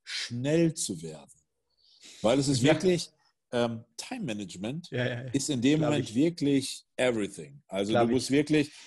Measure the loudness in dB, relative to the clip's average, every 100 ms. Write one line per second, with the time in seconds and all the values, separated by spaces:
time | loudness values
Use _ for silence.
0 | -12 -10 -8 -4 0 2 2 0 -6 -6
1 | -10 -14 -20 -20 _ _ _ _ _ _
2 | -20 -2 2 2 2 2 4 4 4 2
3 | -2 _ _ _ -6 -2 -2 -2 -12 -16
4 | -12 -8 -6 -6 -8 -8 -8 -8 -8 -4
5 | -4 -4 -4 -4 -2 2 4 4 2 0
6 | -2 0 0 2 2 2 0 -12 _ -2
7 | 0 0 -2 -6 -18 -18 -8 -4 2 2
8 | 4 2 2 0 4 2 0 -6